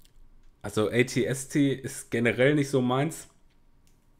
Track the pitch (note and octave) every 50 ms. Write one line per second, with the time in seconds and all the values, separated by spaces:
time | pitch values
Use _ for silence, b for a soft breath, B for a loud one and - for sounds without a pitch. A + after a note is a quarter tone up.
0 | - - _ - - - - - - - - _ - G#2 - A2 G#2+ - G2+ A#2+
1 | B2+ C3+ - B2+ A2+ - C3 - - - - D3+ C#3+ C#3 C3 - - G#2+ - -
2 | - - - A#2 A#2+ A#2 G#2 A#2 B2+ C#3+ D3+ D3+ C3+ C#3 - C3 B2 B2 B2 C3+
3 | D3 D#3+ - - - - _ _ - _ _ _ _ _ _ _ _ _ _ _
4 | _ _ _ _